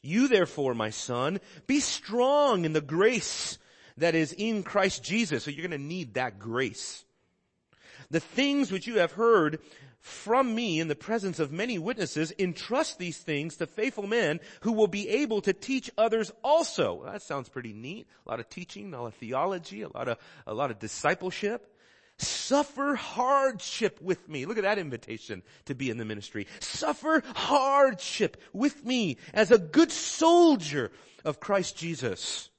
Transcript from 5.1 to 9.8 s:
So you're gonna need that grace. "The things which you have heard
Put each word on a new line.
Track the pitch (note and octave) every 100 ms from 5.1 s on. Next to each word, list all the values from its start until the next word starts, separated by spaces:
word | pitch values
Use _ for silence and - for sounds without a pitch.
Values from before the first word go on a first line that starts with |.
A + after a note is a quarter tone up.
| G#3 G3+ C3+
So | D3+
you're | C#3+ F3+
gonna | D3+
need | C#3+ F3+ C3+
that | B2 B2 G2
grace. | A2 A#2+ B2+ - - - _ _ _ _ _ _ _ _ - - -
"The | D#3+
things | - - C#4 C#4+ A3+
which | F#3+
you | - A3
have | E3+
heard | G3 A#3 G#3+ D#3 D#3 - -